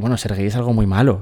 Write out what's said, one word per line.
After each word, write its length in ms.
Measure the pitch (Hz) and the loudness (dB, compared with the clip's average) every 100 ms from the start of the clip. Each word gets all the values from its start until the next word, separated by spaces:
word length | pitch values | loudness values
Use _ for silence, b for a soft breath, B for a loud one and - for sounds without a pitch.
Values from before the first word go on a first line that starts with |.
bueno, 160 | 117 120 | -4 -2
ser 180 | 107 | -2
gay 120 | 98 101 | -2 -2
es 100 | 123 | -2
algo 160 | 120 | 0
muy 140 | 113 101 | 0 2
malo, 340 | 95 135 101 | 2 2 0